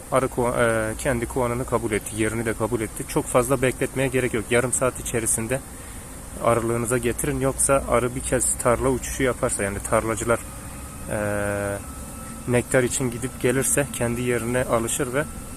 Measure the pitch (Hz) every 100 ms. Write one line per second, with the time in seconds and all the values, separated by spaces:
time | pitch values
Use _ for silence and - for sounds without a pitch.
0 | - 131 127 - 120 123 117 113 110 110
1 | 151 120 117 135 120 120 127 117 113 104
2 | - 107 110 113 113 107 110 120 110 -
3 | - 160 139 131 123 135 127 - 135 131
4 | 135 127 123 117 101 120 127 - 131 -
5 | - 120 110 - 113 131 - - - -
6 | - - - - 117 117 113 117 117 123
7 | 117 110 147 135 135 131 - 135 - 120
8 | 120 127 - 127 - - 127 117 123 127
9 | - - 131 113 123 - 101 101 - 113
10 | 110 110 113 117 - - - - - -
11 | - 110 104 104 101 101 101 101 - -
12 | - - - - - 120 - 135 120 -
13 | 127 117 123 - 127 131 127 - 139 -
14 | 120 120 123 120 113 123 120 120 117 -
15 | 131 127 156 - -